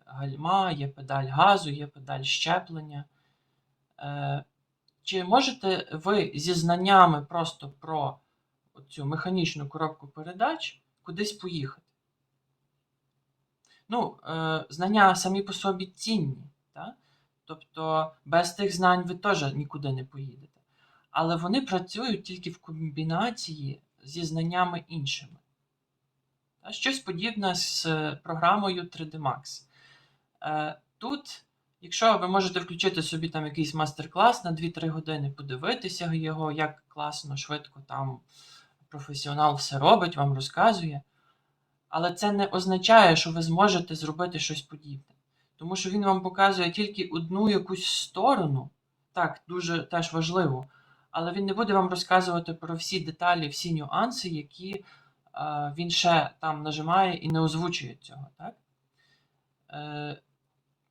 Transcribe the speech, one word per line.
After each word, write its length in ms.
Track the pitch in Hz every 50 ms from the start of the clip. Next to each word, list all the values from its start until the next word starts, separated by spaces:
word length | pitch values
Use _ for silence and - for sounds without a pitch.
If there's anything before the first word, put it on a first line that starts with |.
| _
гальма, 640 | - 131 135 139 139 135 139 151 170 190 196 190 185
є 180 | 160 143 139 139
педаль 380 | - 139 135 131 139 135 135
газу, 440 | 131 131 147 175 202 202 185 165 151
є 160 | 143 147 147
педаль 360 | 147 - 139 131 135 139 135 135
щеплення. 840 | 135 - - - 160 175 185 180 175 165 156 151 151 147 143 143 - _ _ _ _ _ _ _ _ _ _ _ _ _ _ _ _ _ -
Е, 460 | - 143 143 143 143 139 - 143 139 _ _ _ _ _ _ _ _ _ _ _ _
чи 220 | - 196 185 180
можете 640 | 185 220 269 262 254 233 - - 190 185 - - - -
ви 400 | 156 - 190 208 202 160 135 -
зі 200 | 147 151 175 180
знаннями 680 | 170 160 170 175 180 185 196 196 190 180 170 156 147 147
просто 460 | - 175 170 165 160 - - 143 139
про 500 | - _ - 156 160 151 139 131 135 - _ _ _ _ _ _ _ _ _ _ _ - 135 -
цю 180 | - 147 139
механічну 600 | 139 156 160 - 185 190 185 160 160 - 151 143 143
коробку 400 | - 156 160 156 156 - 143 139
передач 760 | - 151 156 175 180 190 226 285 320 330 - - - _ _ _ _ _ -
кудись 300 | - 165 185 214 208 208
поїхати? 540 | - - 185 175 156 135 131 - - _ _ _ _ _ _ _ _ _ _ _ _ _ _ _ _ _ _ _ _ _ _ _ _ _ _ _ _ _ _ _ _ _ _ _ _ _ _ _ _ _ -
Ну, 280 | 220 240 - - - - - -
е, 360 | 160 160 160 160 160 156 - -
знання 440 | 143 160 180 190 208 214 196 190 185
самі 280 | 185 - 185 190 196 196
по 100 | 196 196
собі 340 | - - 196 190 180 185
цінні, 580 | 185 - - - 220 226 202 156 139 127 - - - _ _ _ _ _
та? 220 | 147 160 220 285 _ _ _ _ _ _ _ _ _ _
Тобто 680 | - 160 156 - _ - 160 160 160 160 156 156 156 - _ -
без 280 | 143 160 170 175 175 -
тих 240 | - 202 196 175
знань 260 | 180 185 180 180 180 175
ви 120 | 175 180
теж 400 | - - 208 190 165 143 135 -
нікуди 380 | 143 147 143 - 151 143 139 131
не 120 | 131 131
поїдете. 560 | - - 139 139 131 120 139 - - _ _ _ _ _ _ _ _ _ _ _ _
Але 260 | - - 160 165 170
вони 240 | 165 170 180 214 277
працюють 640 | 269 - 185 180 180 - - 214 247 254 208 - -
тільки 260 | - 185 180 - 170
в 80 | 165 -
комбінації 1200 | _ - 160 160 160 156 139 151 160 160 165 175 220 247 226 - - 170 156 151 143 135 139 - _ _ _ _ -
зі 200 | 135 151 170 170
знаннями 600 | 156 160 165 165 170 175 180 180 175 175 170 - -
іншими. 500 | 165 160 139 139 - - - - - - _ _ _ _ _ _ _ _ _ _ _ _ _ _ _ _ _ _ _ _ _ _ _ _ -
Та? 100 | 190 214
Щось 260 | - - 262 269 269
подібне 560 | - 185 175 165 202 233 214 208 202 185 180
з 320 | 180 - - - - - 160 160 156 156 151 143 - -
програмою 640 | 165 165 160 165 175 196 214 202 190 180 180 175
три 180 | 180 - - 160
Д 140 | 156 156 160
Max. 440 | 143 131 120 135 - - - - - _ _ _ _ _ _ _ _ _ _ _ _ _ _ _ -
Е, 360 | 151 156 151 151 156 160 - _ _ _ -
тут, 460 | 214 247 285 285 - - - - - _ _ _ _ _ _ _
якщо 380 | 175 170 - - 226 226 208 180
ви 100 | 180 180
можете 320 | 190 196 185 180 - 180
включити 420 | 170 - 170 170 190 190 170 165 156
собі 260 | - 165 160 165 165
там 180 | - 156 151
якийсь 280 | 151 147 165 156 147 156
майстер-клас 720 | 156 156 147 - - 151 - - 175 208 240 240 - -
на 80 | 175 165
дві-три 360 | 156 170 170 170 - 165 160
години, 420 | 151 160 156 160 156 147 143 139
подивитися 840 | 139 - 143 139 131 127 151 202 247 254 - 180 - - 175 165 160
його, 380 | 160 156 156 156 160 156 151 147
як 320 | 156 156 151 - - _ _
класно, 480 | - 151 147 147 147 - - 143 139
швидко 440 | 139 - - 151 151 - - _ 139 139
там 340 | - 127 135 135 135 127 123 _ _ _ - - - - - - _ _ _ _ _
професіонал 640 | - 143 139 - 143 139 - 143 143 151 151 151 143
все 240 | 139 - - 139 135
робить, 380 | 143 180 226 - 180 170 170
вам 180 | 156 143 139 139
розказує. 680 | 131 139 - - 170 190 226 214 185 165 156 143 143 - _ _ _ _ _ _ _ _ _ _ _ _ _ _ _ _ _
Але 240 | - 160 170 175 175
це 200 | - 208 202 202
не 140 | 202 196
означає, 720 | 196 - 185 180 185 185 185 185 - 226 226 202 170 160
що 140 | 160 - 170
ви 120 | 165 165 165
зможете 520 | 160 165 180 202 208 185 175 175 - 160
зробити 440 | 156 156 151 156 156 180 175 165 151
щось 240 | - - 151 147 -
подібне. 520 | - 156 147 - 147 139 135 - _ _ _ _ _ _ _ _ _ _
Тому 200 | - 160 175 190
що 140 | 190 190 185
він 140 | 190 208 202
вам 180 | 196 190 185 185
показує 480 | 185 180 196 196 196 190 185 175 170
тільки 380 | 170 214 208 208 - 190 170 - 156
одну 360 | 165 165 160 185 196 220 214
якусь 380 | 202 185 180 185 190 185 185
сторону, 840 | - - - - - - 180 202 262 277 214 175 147 139 131 123 - - _ _ _ _ _ _ _ -
так, 300 | 185 170 156 - - _ -
дуже 340 | 180 180 170 165 170 165 -
теж 300 | - 175 170 160 - -
важливо, 540 | 165 160 165 175 185 175 147 131 127 135 - _ _ _ _ _ _ _ _
але 220 | - - 170 175 180
він 140 | 202 196
не 80 | 196 190
буде 180 | 214 226 202 196
вам 160 | 196 185 180
розказувати 640 | 180 180 - - 185 185 180 180 175 170 170 - 160
про 200 | - 160 160 165
всі 260 | 160 - - 190 185
деталі, 480 | 151 160 160 - 175 175 175 170 156 143
всі 260 | 143 - - 175 165
нюанси, 540 | 151 147 - - 175 220 254 - - - 180
які, 560 | 165 151 147 - - - 185 196 196 202 - - - - _ _ _ _ _ _ -
е, 400 | - 151 151 151 147 147 143 143
він 140 | 160 175 170
ще 400 | 165 - - 175 170 156 147 - - _
там 220 | - 160 151 151 151
нажимає 520 | 156 151 156 156 165 175 190 196 185 170
і 140 | - - -
не 120 | 160 160
озвучує 540 | 160 156 143 160 175 185 170 - 139 127 -
цього, 320 | - - - 131 139 139 - _
так? 180 | - 160 - - _ _ _ _ _ _ _ _ _ _ _ _ _ _ _ _ _ _ _ _ _ _ _
Е, 520 | - 147 147 151 147 147 147 147 147 - _ _ _ _ _ _ _ _ _ _ _ _ _ _